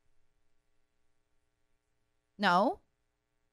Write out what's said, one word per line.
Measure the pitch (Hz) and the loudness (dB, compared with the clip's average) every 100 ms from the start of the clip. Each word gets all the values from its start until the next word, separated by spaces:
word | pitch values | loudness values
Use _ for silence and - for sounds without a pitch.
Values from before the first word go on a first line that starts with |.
| _ _ _ _ _ _ _ _ _ _ _ _ _ _ _ _ _ _ _ _ _ _ _ - | _ _ _ _ _ _ _ _ _ _ _ _ _ _ _ _ _ _ _ _ _ _ _ -6
No. | 202 175 240 403 _ _ _ _ _ _ _ | 0 2 0 -4 _ _ _ _ _ _ _